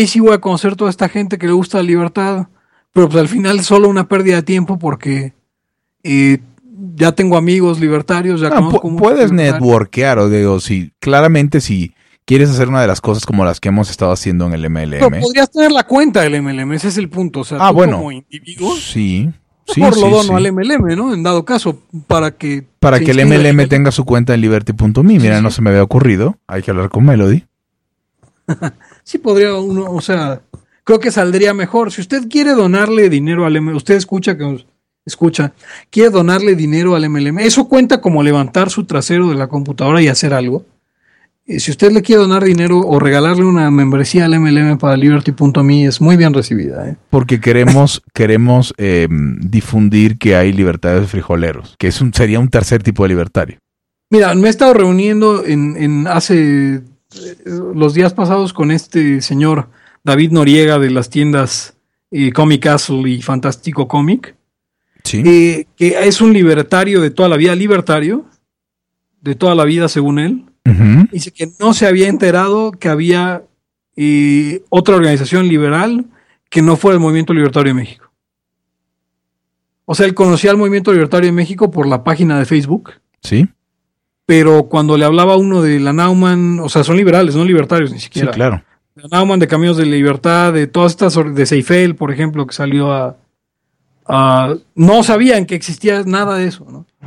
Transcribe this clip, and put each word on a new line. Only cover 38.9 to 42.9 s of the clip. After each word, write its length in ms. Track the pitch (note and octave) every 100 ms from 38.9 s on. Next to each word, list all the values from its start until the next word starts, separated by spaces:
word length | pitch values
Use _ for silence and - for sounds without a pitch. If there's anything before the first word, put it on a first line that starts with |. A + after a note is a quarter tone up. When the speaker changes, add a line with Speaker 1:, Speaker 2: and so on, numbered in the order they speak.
| D3 C3+ F3 F3+
Speaker 1:
de 60 | C#3
la 120 | C3
computadora 540 | D3 C#3 C#3+ C#3 E3
y 60 | D#3
hacer 240 | B2+ D3+ C#3
algo. 300 | B2 C#3+ - _ _ _ _ _ _ _ -
Eh, 120 | D#3+
si 120 | -
usted 200 | C#3 G3+
le 120 | G#3+
quiere 180 | - G#3+
donar 220 | F#3+ F#3+
dinero 360 | F#3+ F3 F3 F3+
o 180 | F#3+